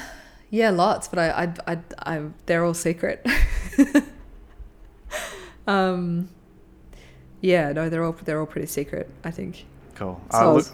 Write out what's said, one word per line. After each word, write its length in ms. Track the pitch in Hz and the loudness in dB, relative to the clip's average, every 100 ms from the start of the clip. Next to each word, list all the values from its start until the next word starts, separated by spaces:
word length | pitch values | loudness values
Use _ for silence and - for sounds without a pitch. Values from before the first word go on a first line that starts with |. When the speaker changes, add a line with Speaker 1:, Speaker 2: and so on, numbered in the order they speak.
| - - - - - | -8 -18 -20 -20 -6
Speaker 1:
yeah, 200 | 214 226 | 2 4
lots, 380 | 180 190 - - | 4 4 2 -2
but 100 | 180 | 0
I, 340 | 165 - 175 170 - | 0 0 -2 -4 -6
I, 60 | |
I, 60 | 170 - - - 160 | -6 -8 -12 -6 -6
I, 60 | 151 - - | -6 -10 0
they're 180 | 170 | 2
all 100 | 170 | 2
secret. 520 | 170 165 170 - - 240 277 - - - - | 0 -2 -2 -2 -2 0 4 4 2 -4 2
<laughs> 300 | 277 285 - - - - - - - - - - - - - - - - | 4 4 0 -10 -20 -20 -20 -20 -20 -20 -20 -20 -12 -10 -10 -14 -18 -12
Um, 640 | - 196 185 180 175 170 180 - - - - - - - - - - - | -2 2 2 0 -2 -2 -4 -10 -20 -20 -20 -20 -20 -20 -20 -20 -20 -4
yeah, 320 | 185 180 147 | 2 4 2
no, 160 | 147 160 | -2 -2
they're 140 | 165 | -2
all, 140 | 165 165 | -2 -4
they're 160 | - 151 | -4 -4
all 60 | 156 | -4
pretty 200 | - 156 | -6 -6
secret, 420 | - 147 - - - | -6 -6 -6 -10 -10
I 80 | - | -12
think. 340 | 165 185 - - - - | -10 -10 -12 -18 -20 -20
Speaker 2:
Cool. 260 | - 95 87 90 | -10 -10 -10 -2
Speaker 1:
So 40 | 113 | 4
Speaker 2:
I'll 160 | 113 | 6
look, 120 | 151 - | 6 4